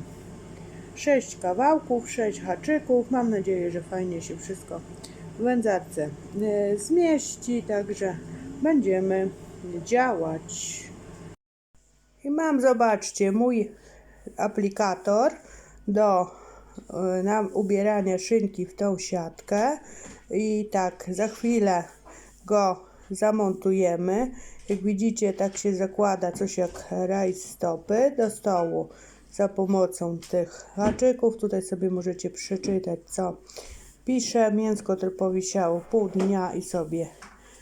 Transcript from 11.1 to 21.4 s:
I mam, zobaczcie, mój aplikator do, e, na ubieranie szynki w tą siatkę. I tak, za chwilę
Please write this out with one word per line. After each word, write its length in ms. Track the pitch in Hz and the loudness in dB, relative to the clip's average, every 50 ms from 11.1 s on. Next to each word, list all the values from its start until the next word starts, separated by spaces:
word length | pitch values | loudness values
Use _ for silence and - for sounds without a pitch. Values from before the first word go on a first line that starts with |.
| - - - - - - _ _ _ _ _ _ _ _ _ _ _ _ _ _ _ _ - | -18 -16 -16 -18 -18 -20 _ _ _ _ _ _ _ _ _ _ _ _ _ _ _ _ -6
I 80 | 277 | -2
mam, 300 | 294 311 320 311 294 262 | 0 0 2 2 4 4
zobaczcie, 720 | 240 262 247 226 240 220 214 202 - - - - 202 196 | 6 6 6 6 6 4 4 2 0 -4 -2 2 2 4
mój 400 | 196 220 240 254 247 226 208 208 - - - - - - - - - - - - - - | 4 4 4 4 4 2 0 -2 -4 -12 -20 -20 -20 -20 -20 -20 -20 -20 -18 -12 -4 -2
aplikator 920 | 185 214 208 220 202 196 202 - 214 196 180 190 - 202 202 214 254 311 - - - - - - - - - - - 214 | -2 -2 0 0 0 0 0 0 0 0 0 0 0 2 4 4 4 2 2 -2 -8 -20 -20 -20 -20 -20 -20 -10 -6 -2
do, 340 | 196 208 214 208 190 180 180 - - - - - - - - - - - - - | 2 4 4 6 6 4 2 0 -4 -12 -20 -20 -20 -20 -20 -20 -20 -20 -16 -10
e, 340 | - 170 185 185 185 185 185 | -6 -4 -2 0 0 0 0
na 180 | 202 214 220 208 190 - | 2 2 2 0 0 0
ubieranie 640 | - 208 190 202 196 202 214 214 208 196 190 185 180 | -2 0 2 2 2 2 2 2 2 2 0 0 -2
szynki 460 | - - 226 226 220 196 - - 180 | 0 2 2 2 2 0 -2 -4 -8
w 100 | - - | -8 -4
tą 240 | - 202 202 190 175 | -2 0 0 0 -2
siatkę. 800 | - - 190 175 165 165 - - - - 202 202 226 269 302 294 - - - - - - - - - - | -2 -4 -4 -4 -4 -6 -10 -14 -6 -2 0 2 2 2 0 -2 -6 -14 -20 -18 -18 -18 -18 -20 -12 -4
I 400 | - 202 220 214 214 208 208 208 | -2 0 0 2 0 0 -2 0
tak, 340 | - 196 185 180 180 - - 180 | 0 0 0 0 -2 -6 -8 -6
za 160 | 185 180 214 220 | -2 -2 -2 -2
chwilę 560 | 214 - | -2 -2